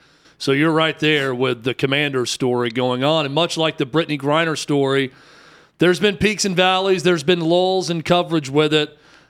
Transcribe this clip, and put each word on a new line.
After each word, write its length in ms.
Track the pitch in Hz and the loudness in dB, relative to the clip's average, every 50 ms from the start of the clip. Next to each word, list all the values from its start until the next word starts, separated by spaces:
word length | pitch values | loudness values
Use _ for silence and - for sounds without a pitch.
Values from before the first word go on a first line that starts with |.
| _ _ _ _ _ _ _ | _ _ _ _ _ _ _
so 160 | _ - 135 139 | _ -2 0 0
you're 180 | 139 156 165 | 2 2 2
right 260 | 156 160 160 160 147 - | 2 0 0 -2 -2 -2
there 360 | 151 151 156 147 135 135 127 | 0 0 2 0 0 -2 -2
with 280 | 123 131 131 123 117 110 | -2 -2 -2 -2 -4 -4
the 80 | 131 117 | -6 -4
Commander 520 | - - 131 135 147 151 143 135 127 120 | -2 -2 -2 0 -2 -2 -2 -2 -4 -4
story 440 | - - - 139 123 123 120 120 120 | -4 -4 -2 -2 0 0 0 -2 -2
going 340 | 113 127 123 127 123 123 131 | -2 -2 -2 -2 -2 0 0
on. 220 | 147 160 160 147 | 0 0 0 -2
And 100 | 135 139 | -2 -2
much 220 | 156 170 165 - | -2 -2 -2 -2
like 200 | 160 160 160 151 | -2 -2 -2 -2
the 80 | - 147 | -4 -4
Brittany 320 | 123 127 160 165 - 151 | -2 0 -2 0 -2 -4
Griner 400 | 139 131 143 147 160 170 165 151 | -4 -2 0 0 0 0 -2 -4
story, 540 | - - - 147 143 139 135 135 139 135 131 - - - - - - - - - - - _ _ - | -4 -4 -2 0 0 2 2 2 0 -2 -2 -6 -14 -20 -20 -20 -20 -20 -20 -20 -20 -20 _ _ 2
there's 200 | 165 180 185 147 | 2 2 4 2
been 160 | 196 208 190 | 0 0 0
peaks 300 | - - 208 214 - 208 | 0 0 0 0 0 -2
and 100 | 196 180 | 0 0
valleys. 480 | 175 185 185 185 185 190 196 190 175 143 | 2 2 2 2 2 2 2 0 2 2
There's 200 | 180 180 160 139 | 2 2 2 2
been 180 | 156 180 175 | 0 0 2
lulls 480 | 165 165 170 180 185 185 190 190 170 151 | 2 2 2 2 2 2 0 -2 -2 -2
in 140 | 175 165 143 | -4 -4 0
coverage 460 | - 175 175 170 156 165 160 139 131 | 2 2 2 2 0 -2 -2 -2 0
with 240 | 135 151 156 151 156 | 2 2 2 4 2
it. 240 | 151 151 151 - - _ - - - _ | 0 0 -2 -6 -16 _ -20 -20 -20 _